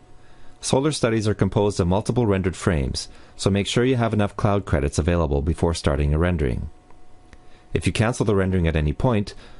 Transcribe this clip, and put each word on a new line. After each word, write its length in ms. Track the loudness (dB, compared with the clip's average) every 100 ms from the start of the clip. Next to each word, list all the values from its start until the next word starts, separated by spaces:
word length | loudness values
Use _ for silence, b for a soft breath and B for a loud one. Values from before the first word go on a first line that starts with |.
| b b b b b b
Solar 320 | 0 0 0
studies 340 | 0 0 2 0
are 80 |
composed 460 | 0 0 2 0 2
of 80 | 0
multiple 380 | 0 0 0 2
rendered 300 | 2 0 -2
frames, 520 | 0 0 -2 -6 -10 B B B
so 140 | 0
make 160 | 0 0
sure 180 | 2
you 120 | 2 2
have 180 | 2
enough 220 | 0 -2 0
cloud 280 | 0 0
credits 340 | 0 0 0 0
available 440 | 0 2 2 0
before 320 | 0 0 0
starting 400 | 0 0 0 2
a 40 | 2
rendering. 520 | 0 0 -2 -2 -8 -12 -20 -20 -20 -20 -20 B B B B
If 120 | -2 -2
you 60 |
cancel 320 | 0 0 0
the 120 | 0 2
rendering 300 | 2 2 2
at 80 | 2
any 160 | 0
point, 420 | 0 0 0 -2 -10 B